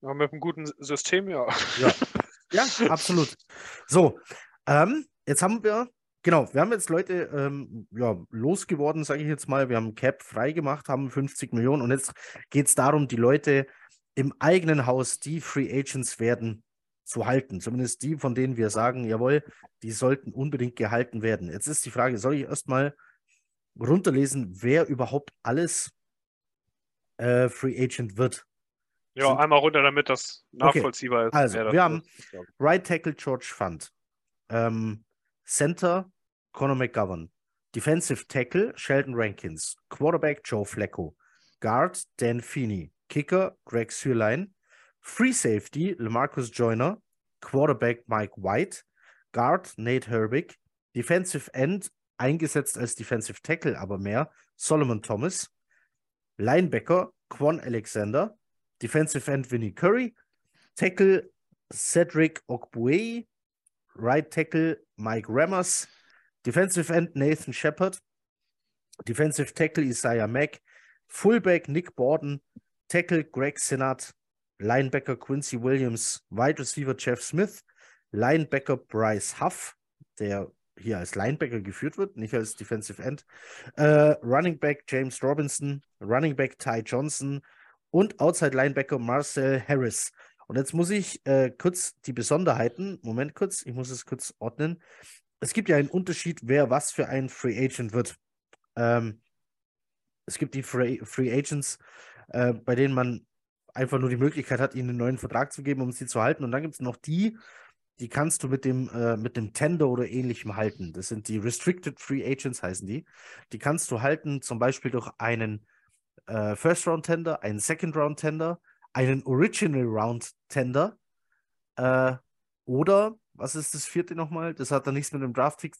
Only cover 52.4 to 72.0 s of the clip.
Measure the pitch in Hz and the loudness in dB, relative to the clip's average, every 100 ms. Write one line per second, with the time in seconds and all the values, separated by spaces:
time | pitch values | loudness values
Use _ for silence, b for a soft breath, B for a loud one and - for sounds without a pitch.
52.4 | 156 151 139 - 120 - 110 120 104 101 | 0 0 -2 -4 -4 -6 -4 -4 -4 -12
53.4 | - 165 160 95 95 98 98 107 156 b | -4 -2 0 -4 -6 -6 -2 0 -2 b
54.4 | b b - 156 139 110 - 107 147 - | b b 0 2 2 0 -2 -4 -2 -4
55.4 | - _ _ _ _ _ _ _ _ _ | -10 _ _ _ _ _ _ _ _ _
56.4 | 104 151 180 117 - 175 180 _ _ - | 2 2 2 0 2 0 0 _ _ 0
57.4 | 143 160 127 117 104 113 104 123 202 - | 0 0 -2 -6 -4 -4 0 0 0 -4
58.4 | _ _ _ _ 117 156 156 143 139 139 | _ _ _ _ -2 0 0 -2 -2 -4
59.4 | 127 123 110 92 185 226 247 _ _ _ | -2 -4 -4 0 2 2 0 _ _ _
60.4 | _ _ _ - 185 180 196 190 - _ | _ _ _ -2 -2 4 6 6 2 _
61.4 | _ _ _ - - 165 170 156 160 160 | _ _ _ -8 0 2 2 4 2 2
62.4 | _ 123 - 120 117 160 226 233 226 _ | _ -8 -8 -2 2 2 0 -8 -10 _
63.4 | _ _ _ _ _ - 113 139 151 - | _ _ _ _ _ -6 0 2 0 -2
64.4 | 160 165 165 156 _ _ 107 113 104 113 | 0 2 0 -2 _ _ -4 -4 -2 2
65.4 | 165 190 180 - - b b b b _ | 2 2 0 -2 -4 b b b b _
66.4 | - 120 190 180 160 170 170 139 139 156 | -2 2 2 2 2 2 2 2 2 2
67.4 | - 120 156 151 185 190 _ _ _ _ | -2 -2 -2 0 -2 -2 _ _ _ _
68.4 | _ _ _ _ _ _ - 117 151 147 | _ _ _ _ _ _ -8 0 0 2
69.4 | 139 - 160 165 139 117 127 117 107 120 | -4 0 0 2 0 0 0 2 0 0
70.4 | 151 - b b b b b - 196 233 | 0 -2 b b b b b 0 4 4
71.4 | 190 175 - 147 180 - | 6 2 2 -4 -4 -2